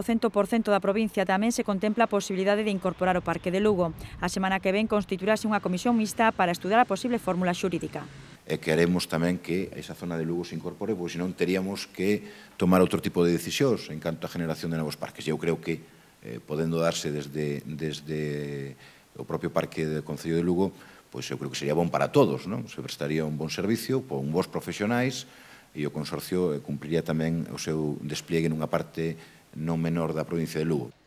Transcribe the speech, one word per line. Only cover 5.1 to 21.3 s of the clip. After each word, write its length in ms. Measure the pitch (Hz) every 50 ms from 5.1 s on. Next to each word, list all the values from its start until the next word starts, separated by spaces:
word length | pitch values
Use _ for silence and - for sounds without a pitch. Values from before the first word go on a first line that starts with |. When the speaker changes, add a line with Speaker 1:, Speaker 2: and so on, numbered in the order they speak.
| 196 175 185 208 220 214 - 214
Speaker 1:
unha 80 | 214 202
comisión 400 | - 175 180 175 - 247 240 226
mixta 320 | 214 202 - - 226 220
para 240 | - - 185 170 175
estudar 240 | - - 185 214 233
a 80 | 247
posible 320 | - 196 - - 247 240 226
fórmula 320 | - 185 180 180 185 175
xurídica. 560 | 175 180 - 185 170 160 156 151 - 151 139 - - - - - - - -
Speaker 2:
E 80 | - 80
queremos 560 | 73 - 80 78 80 85 85 90 87 - -
tamén 320 | 85 80 85 87 90 87 -
que 240 | 85 82 95 92 - -
esa 240 | - - - - -
zona 160 | 92 87 82
de 80 | 82 82
Lugo 240 | 80 85 87 85
se 80 | - -
incorpore, 400 | 80 80 90 76 - 101 104 110
porque 240 | 87 87 82 80 85
senón 160 | 90 92 87
teríamos 560 | - 87 87 92 92 92 95 98 95 - -
que 320 | - - 92 101 104 101 - - - - - - -
tomar 240 | - 98 87 92 92
outro 240 | 92 87 98 85 -
tipo 160 | - - 90 87
de 80 | 87 85
decisións 560 | 82 - - - - 143 135 107 - - -
en 80 | 78 78
canto 320 | - 85 80 80 87 82
á 0 |
generación 400 | - 90 85 80 78 - - 82
de 80 | 82 80
novos 160 | 78 76 76
parques. 320 | - - - - - -
Eu 80 | 78 78
creo 240 | 76 - 85 80 71
que, 240 | - 85 80 - - - - - - - - - -
eh, 160 | 55 58 58
podendo 400 | - - 76 78 82 80 82 82
darse 320 | 82 82 82 - - 76
desde, 560 | 73 76 69 71 69 76 76 73 71 69 -
desde 1120 | 71 78 71 80 78 73 73 73 76 78 76 76 73 73 73 73 71 71 69 69 69 65 - - - - - - _ _ -
o 80 | -
propio 240 | - 80 - - 78
Parque 320 | - 82 73 - - 82 80
do 240 | 78 78 76 73
Concello 320 | - 76 71 - 82 82 85
de 60 | 85
Lugo, 240 | 90 87 90 98 90 - - - - - - - -
pois 160 | - 64 65
eu 80 | -